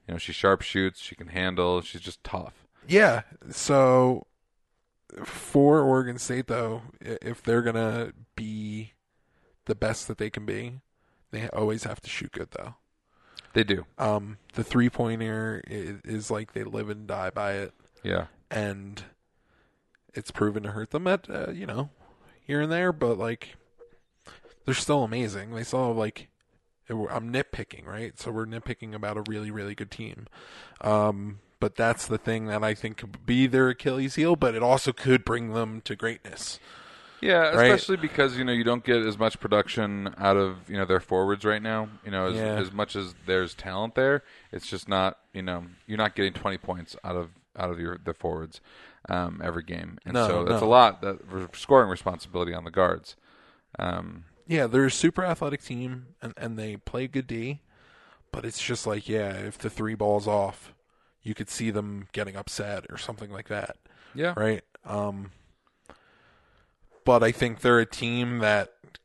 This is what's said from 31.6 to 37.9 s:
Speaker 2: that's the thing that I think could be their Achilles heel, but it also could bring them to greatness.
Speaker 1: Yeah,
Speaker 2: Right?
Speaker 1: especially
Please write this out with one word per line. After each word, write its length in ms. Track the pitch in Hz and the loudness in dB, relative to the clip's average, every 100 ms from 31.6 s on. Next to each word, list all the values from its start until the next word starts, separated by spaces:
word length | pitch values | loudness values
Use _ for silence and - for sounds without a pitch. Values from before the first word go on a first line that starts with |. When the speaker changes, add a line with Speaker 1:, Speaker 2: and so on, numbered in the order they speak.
| 104 - | -4 0
Speaker 2:
that's 320 | 117 117 - | 0 0 -2
the 100 | 110 | -4
thing 280 | - 113 110 | -2 -4 -2
that 160 | 107 | -2
I 100 | 107 | -2
think 240 | 107 110 110 | -2 -6 -10
could 280 | 113 - - | -14 -8 2
be 200 | 123 131 | 4 6
their 240 | 131 127 | 6 4
Achilles 460 | 123 139 131 135 151 | 2 -2 -2 -2 2
heel, 200 | 165 165 | 4 4
but 200 | 127 110 | 4 4
it 80 | |
also 280 | 123 131 131 | 6 6 4
could 300 | - 135 117 - | 0 6 6 4
bring 280 | 120 113 | -2 -2
them 280 | 110 110 110 | -4 -4 -6
to 140 | - 104 | -10 -6
greatness. 640 | 113 117 - - - - - - - - - - | -6 -6 -14 -12 -12 -12 -16 -20 -20 -20 -20 -4
Speaker 1:
Yeah, 280 | 190 175 156 | 2 4 6
Speaker 2:
Right? 120 | 170 123 | 8 8
Speaker 1:
especially 260 | 180 - | 8 4